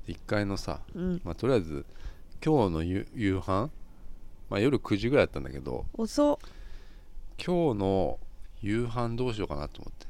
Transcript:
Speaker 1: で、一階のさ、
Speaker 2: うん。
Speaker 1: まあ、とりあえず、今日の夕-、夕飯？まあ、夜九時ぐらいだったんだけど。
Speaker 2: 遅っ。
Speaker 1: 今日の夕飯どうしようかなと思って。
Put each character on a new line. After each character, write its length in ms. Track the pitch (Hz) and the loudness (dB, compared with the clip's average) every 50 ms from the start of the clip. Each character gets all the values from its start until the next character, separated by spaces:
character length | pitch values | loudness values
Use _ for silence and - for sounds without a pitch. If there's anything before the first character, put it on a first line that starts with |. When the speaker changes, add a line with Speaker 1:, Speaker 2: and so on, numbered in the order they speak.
| - | -8
Speaker 1:
で、 60 | - 85 | -8 -10
一 60 | - - | -8 -2
階 220 | - 110 104 104 | 0 0 2 2
の 100 | 98 98 | 0 -2
さ、 240 | 95 - - 76 - - - - | -2 -2 -4 -4 -6 -6 -10 -6
Speaker 2:
う 40 | 170 | -4
ん。 220 | 175 180 175 - - | -2 -2 -2 -2 -2
Speaker 1:
ま 100 | 90 82 | -4 -4
あ、 20 | |
と 100 | - - | 0 2
り 80 | 123 135 | 4 4
あ 40 | |
え 40 | 110 | 4
ず、 240 | 85 80 76 71 69 - - - - - - - - - - - - | 2 0 -4 -6 -6 -8 -12 -10 -10 -10 -10 -10 -16 -12 -12 -2 2
今 260 | 156 156 143 110 95 | 4 6 6 6 4
日 40 | 82 | 4
の 100 | 78 80 | 2 2
夕-、 240 | 87 92 98 - - - | 2 0 -2 -2 -4 -4
夕 220 | 127 110 98 95 95 | 0 2 2 2 2
飯？ 300 | - - 92 98 117 156 - - - - - - - - - - - - - - - - | 2 2 2 2 2 0 -4 -10 -12 -12 -14 -12 -10 -10 -8 -8 -10 -12 -12 -12 -8 -2
ま 80 | - | 2
あ、 20 | 98 | 4
夜 200 | 107 139 139 113 | 4 4 4 2
九 180 | - - 110 | 2 0 0
時 120 | 98 110 120 | 2 2 4
ぐ 80 | 143 | 6
ら 60 | 135 92 | 6 6
い 20 | |
だ 20 | - | 6
っ 40 | - | 2
た 60 | 76 | -6
ん 40 | 65 | -6
だ 80 | 67 | -4
け 80 | 67 69 | -6 -6
ど。 260 | 65 67 62 - - - - | -4 -4 -4 -2 -4 -4 -2
Speaker 2:
遅 400 | - 226 214 - - 294 294 294 | -2 -4 0 4 4 6 6 4
っ。 40 | - - - - - - - - - - - - - - - - - - - - | 2 -4 -14 -12 -12 -10 -10 -10 -10 -12 -14 -16 -16 -16 -10 -10 -8 -8 -8 -8
Speaker 1:
今 380 | - - - 180 175 170 151 110 | -6 -2 2 2 4 4 4 4
日 40 | 101 | 4
の 400 | 98 95 98 95 87 67 - - - - - - - - - - | 4 4 6 4 4 2 0 -2 -4 -8 -8 -10 -12 -12 -10 -4
夕 260 | 110 101 107 117 120 | -2 0 2 2 0
飯 280 | 120 110 123 120 117 117 | 0 0 -2 0 0 0
ど 120 | 120 127 | 0 0
う 60 | 127 113 | 0 0
し 20 | |
よ 80 | 104 95 | -2 -2
う 20 | |
か 80 | - 73 | -2 -2
な 140 | 73 73 73 | -4 -4 -6
と 140 | - - - | -8 -10 -10
思 80 | - | -10
っ 20 | - | -10
て。 140 | - - | -10 -12